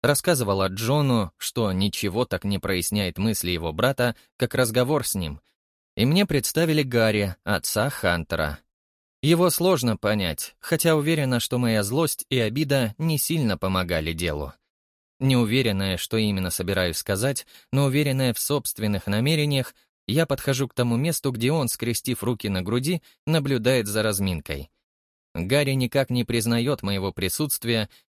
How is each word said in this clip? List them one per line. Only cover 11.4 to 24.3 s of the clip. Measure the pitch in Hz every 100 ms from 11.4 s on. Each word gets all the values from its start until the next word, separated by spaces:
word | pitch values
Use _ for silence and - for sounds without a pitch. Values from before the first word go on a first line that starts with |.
что | - 127
моя | 123 110
злость | 101 131 160 - -
и | 127
обида | 110 123 151 139 117 107
не | 160 151
сильно | - 165 123 90
помогали | 95 95 90 85 78
делу. | 82 87 73 69 - _ _ _ _ _ _
Не | 135 131
уверенная, | 113 127 120 98 98 90
что | - 113
именно | 107 98 92
собираюсь | - 90 95 90 82
сказать, | - 98 127 135 - - _
но | 135 143
уверенная | 135 143 135 131
в | 113
собственных | - 147 - - 107 101 -
намерениях, | 104 127 160 147 139 123 - _ _ -
я | 123 165
подхожу | 135 - 131 135
к |
тому | - 120 120
месту, | 156 160 143
где | 123 120
он, | 156 127
скрестив | - 117 117 - 120
руки | - 117 107
на | 95
груди, | 90 120 135 180 _ _ -
наблюдает | 160 143 131 113 127 104
за | 107
разминкой. | 110 98 98